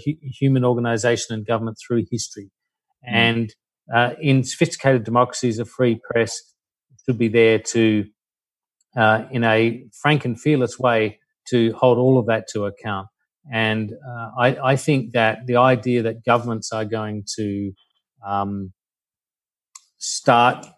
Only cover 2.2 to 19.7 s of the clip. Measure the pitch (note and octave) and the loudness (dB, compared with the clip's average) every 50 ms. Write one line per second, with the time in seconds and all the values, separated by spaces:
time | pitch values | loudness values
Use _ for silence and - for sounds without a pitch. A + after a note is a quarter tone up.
2.2 | - - - G#2+ G2+ F#2+ _ _ _ _ _ _ _ _ _ _ C3 B2 A#2+ A#2 | -8 -10 -12 -18 -18 -20 _ _ _ _ _ _ _ _ _ _ -12 -4 0 2
3.2 | A#2 A#2 A#2 A#2 A2+ G#2+ - _ _ _ _ _ _ - A#2+ A#2+ A#2+ B2 B2 - | 2 2 2 0 -4 -6 -8 _ _ _ _ _ _ -2 0 0 0 0 -2 -2
4.2 | D#3+ C#3 C3+ C3+ B2 - - - E3 C3+ - - - C3+ C3 B2 A2 A2+ A#2 A#2+ | 0 2 2 2 2 0 -2 -2 -2 -2 -2 -2 0 2 2 2 0 0 2 2
5.2 | B2 B2 - - C3 A#2+ G#2+ A2+ A2+ - - - C3 A#2+ A2+ A2+ _ - - A#2 | 2 2 -2 -4 -2 -2 -2 -2 -6 -8 -4 0 0 0 0 -2 _ -4 0 0
6.2 | A2+ G#2+ - - - _ _ _ _ _ _ _ _ _ C3 _ - - A#2+ G#2+ | 0 -2 -4 -14 -16 _ _ _ _ _ _ _ _ _ _ _ -6 -6 -2 0
7.2 | A#2 A2 G#2+ A#2 A2+ A2+ A2 G#2 - - - A#2 A2 A2 G#2+ G#2 G2 - _ _ | 0 2 4 4 6 6 4 2 0 -2 0 2 2 4 2 0 -2 -4 _ _
8.2 | _ _ _ _ _ _ _ _ _ _ _ _ _ _ - B2 A2 A2 A2 A2 | _ _ _ _ _ _ _ _ _ _ _ _ _ _ -2 2 2 4 2 2
9.2 | A2 - B2+ A#2+ A#2 A2+ A2 A2 A2+ A#2 A2 - - - _ - - D3 D3+ C#3 | -2 -4 -4 -2 0 2 2 4 2 2 0 -4 -12 -20 _ -2 0 0 0 2
10.2 | - B2 A2 - - D3+ D3+ C3 B2 A2+ - - C3 B2 A#2 A2+ A2 G#2 - _ | 0 -4 -6 -2 0 0 2 2 0 -2 -4 -2 0 2 2 2 0 -2 -4 _
11.2 | _ _ _ _ _ - B2+ A#2+ A2+ A2+ A2 - C3 B2+ A#2+ A#2 B2+ C3 C3 B2+ | _ _ _ _ _ -2 0 2 2 2 0 2 2 4 4 4 4 4 4 4
12.2 | A2 A2+ A2+ A2 - - - G#2+ G#2 G2+ G2+ - - A2 G2+ G2 G2 - _ _ | 2 0 -2 -2 -4 -6 -8 -6 -6 -6 -8 -8 -8 -8 -8 -8 -8 -12 _ _
13.2 | _ _ _ _ _ C#3 A#2+ A2+ A2+ A2 A2 A2 G#2+ G#2 A2+ - C#3+ B2+ A#2+ A#2 | _ _ _ _ _ -8 -4 -2 -2 0 -2 -2 -4 -6 -10 -14 -14 -14 -14 -12
14.2 | A#2 A2 A#2 B2+ A#2+ C3 B2 C3+ C#3 C3 C#3 C3+ - D#3 D3 C3+ - - - A#2 | -14 -10 -4 0 2 2 2 0 0 0 0 0 0 0 0 0 -2 -2 -2 0
15.2 | A2+ A2 G#2+ A2 B2 B2 A#2+ A#2+ B2+ C3 C3 A2+ G#2 B2 A#2+ A#2+ A2+ A2+ A2+ A#2 | 0 0 0 -4 -4 0 2 4 4 4 4 2 0 0 0 0 0 -2 -6 -6
16.2 | - B2 A#2+ A#2+ A2+ A#2+ A2+ G#2+ - - A2+ A2 A2 G#2 A2+ A2 G#2+ G#2+ G#2+ G#2 | 0 0 0 0 0 -2 -6 -6 -6 -8 -6 -6 -6 -4 -6 -6 -6 -6 -8 -10
17.2 | G2+ - - - G#2+ G2+ G2 G2+ G2+ G2 F#2+ _ _ _ _ _ _ _ _ _ | -10 -10 -8 -6 -6 -4 -4 -4 -6 -8 -10 _ _ _ _ _ _ _ _ _
18.2 | G#2+ G2 G2+ G2+ G2+ G2+ G2+ G2 G2 F#2 - _ _ _ _ _ _ _ _ _ | -10 -6 -4 -4 -4 -4 -6 -10 -10 -12 -16 _ _ _ _ _ _ _ _ _
19.2 | _ _ _ _ _ _ _ _ _ _ | _ _ _ _ _ _ _ _ _ _